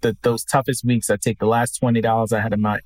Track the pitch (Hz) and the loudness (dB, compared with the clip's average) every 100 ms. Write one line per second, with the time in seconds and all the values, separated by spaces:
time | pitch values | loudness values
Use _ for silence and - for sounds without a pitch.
0 | 117 104 123 113 - 139 131 123 123 120 | -2 0 0 -2 0 0 0 -2 0 0
1 | - 104 - 107 107 117 120 - 123 117 | 0 -2 -2 0 2 2 0 -2 0 2
2 | 113 113 110 110 110 104 107 104 | 2 2 0 0 0 0 0 -2